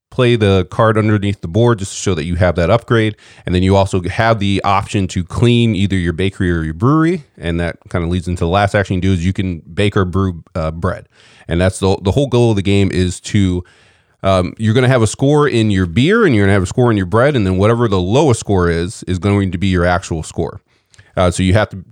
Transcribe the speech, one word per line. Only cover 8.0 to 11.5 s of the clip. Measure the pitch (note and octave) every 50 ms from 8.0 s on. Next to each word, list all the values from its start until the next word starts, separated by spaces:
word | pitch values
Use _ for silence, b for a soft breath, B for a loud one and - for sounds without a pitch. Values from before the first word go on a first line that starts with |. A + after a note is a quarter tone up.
| E2+ E2
leads | F2+ F2+ F2 F#2
into | F2 - F2
the | E2
last | F2 G2+ G#2 G2 -
action | G#2 G2 - G2+
you | F#2
do | F2 F#2+ G2
is | F2 E2
you | F#2 F#2
can | - G2 F#2 F2 D#2+
bake | - - E2+ E2 G2+ G#2 -
or | G#2+ F#2+
brew, | F2+ E2+ F#2+ G2 F#2+ F2+ D#2+ - _ -
uh, | F#2 D#2+ D#2+
bread. | D#2+ E2+ E2+ F#2 - - - _ b b b b b b b
And | -